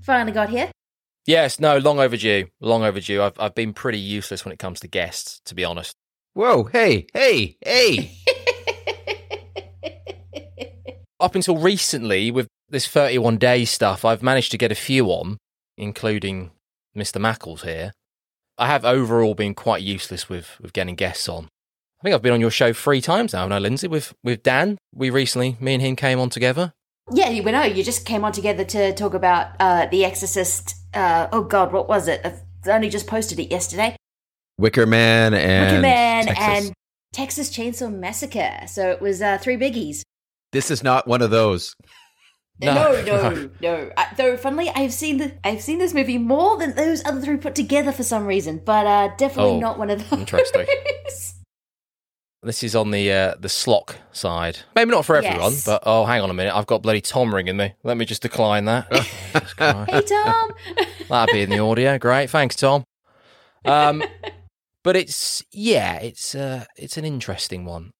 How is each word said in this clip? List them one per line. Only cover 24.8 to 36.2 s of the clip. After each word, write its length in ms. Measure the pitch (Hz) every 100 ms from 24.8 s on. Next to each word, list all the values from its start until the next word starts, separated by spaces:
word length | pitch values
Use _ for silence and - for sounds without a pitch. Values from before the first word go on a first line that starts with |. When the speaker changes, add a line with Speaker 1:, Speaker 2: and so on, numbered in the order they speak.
| _
Speaker 2:
we 160 | - 131
recently, 480 | 127 127 127 127 117
me 140 | 131
and 100 | 131
him 140 | 131 127
came 240 | 139 127
on 80 | 127
together. 460 | 120 127 127 175 _ _ _ -
Speaker 1:
Yeah, 200 | 247 320
you, 120 | 233
we 80 | 196
know. 120 | 247
You 200 | 269 190
just 220 | 190 240
came 200 | - 220
on 80 | 214
together 300 | 202 202 196
to 300 | 190 214 196
talk 220 | 196 208
about, 380 | 185 180 175 170 -
uh, 280 | 190 175 160
The 180 | 180
Exorcist. 680 | 190 190 190 196 185 - - - -
Uh, 360 | 208 185 165 160
oh, 100 | 220
God, 300 | 208 202 180
what 160 | 190 -
was 180 | 196 170
it? 140 | 151
I 480 | - - - - -
only 200 | 220 214
just 160 | 202 -
posted 340 | 220 220 156
it 100 | 151
yesterday. 460 | 180 - 180 220 233 _ _ _ _ _ -
Speaker 3:
Wicker 260 | 110 -
Man 480 | 110 113 113 113 113
and 440 | 104 82 95 95 95
Speaker 1:
Wicker 40 |
Man 460 | - 247 240 226